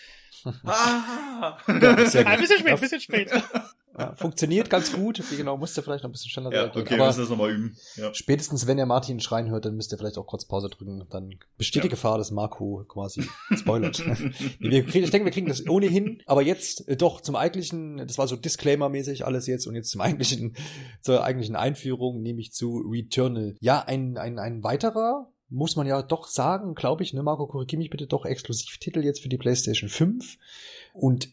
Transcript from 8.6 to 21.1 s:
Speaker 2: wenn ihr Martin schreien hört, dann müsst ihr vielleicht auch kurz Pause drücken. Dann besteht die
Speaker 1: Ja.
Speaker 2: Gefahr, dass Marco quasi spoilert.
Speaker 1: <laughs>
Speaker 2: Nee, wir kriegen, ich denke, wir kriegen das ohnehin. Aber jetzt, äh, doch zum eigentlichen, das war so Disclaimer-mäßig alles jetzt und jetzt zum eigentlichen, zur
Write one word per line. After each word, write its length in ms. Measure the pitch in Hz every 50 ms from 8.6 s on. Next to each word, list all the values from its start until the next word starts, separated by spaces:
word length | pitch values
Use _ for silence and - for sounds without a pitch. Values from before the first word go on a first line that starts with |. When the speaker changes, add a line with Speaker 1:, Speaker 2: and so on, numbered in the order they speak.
| 117 120
Speaker 2:
wenn 100 | 135 139
ihr 80 | 135
Martin 360 | 123 120 131 131 - 123 113
schreien 280 | - - 117 113 113 107
hört, 140 | 110 110 110
dann 140 | 110 107 110
müsst 160 | 107 - 107
ihr 40 | 98
vielleicht 200 | 107 104 101 98
auch 100 | 95 -
kurz 180 | - 95 -
Pause 240 | - 98 98 101 98
drücken. 360 | - - 95 98 98 95 95 -
Dann 300 | - 95 95 95 95 90 - _ _ -
besteht 260 | - - - 147 151
die 40 | 180
Speaker 1:
Ja. 40 |
Speaker 2:
Gefahr, 260 | 120 - - 113 110 110
dass 120 | 107 -
Marco 520 | 107 104 107 104 - - 104 101 101 98 101 -
quasi 340 | - 101 98 98 - - - - - - - - - -
spoilert. 460 | - - 110 117 113 165 - - 165
Speaker 1:
<laughs> 540 | 165 113 - 147 131 - - - 135 - -
Speaker 2:
Nee, 120 | - 113
wir 140 | 123 135 127
kriegen, 200 | 131 - 190 180
ich 60 | 160
denke, 120 | - 202 214
wir 60 | 180
kriegen 160 | - 190 185 156
das 180 | 135 127 - 156
ohnehin. 520 | 160 196 202 185 170 202 208 214 226 - -
Aber 160 | - 139 139
jetzt, 440 | 139 151 185 - - - - - - -
äh, 80 | 139 127
doch 240 | 175 165 - -
zum 160 | - - 139 113
eigentlichen, 600 | 139 170 175 190 170 - 170 165 160 156 147 139 131
das 120 | 123 120 -
war 100 | 135 127
so 80 | 127
Disclaimer-mäßig 920 | 117 113 160 - - - 147 143 143 143 139 123 139 135 143 139 127 -
alles 220 | - 127 127 123 127
jetzt 180 | 127 123 -
und 100 | - 117
jetzt 160 | 117 113 -
zum 100 | - 98
eigentlichen, 560 | 92 135 151 139 127 - 135 113 113 117 113 - 151 - - 139 131 127 113 -
zur 220 | - -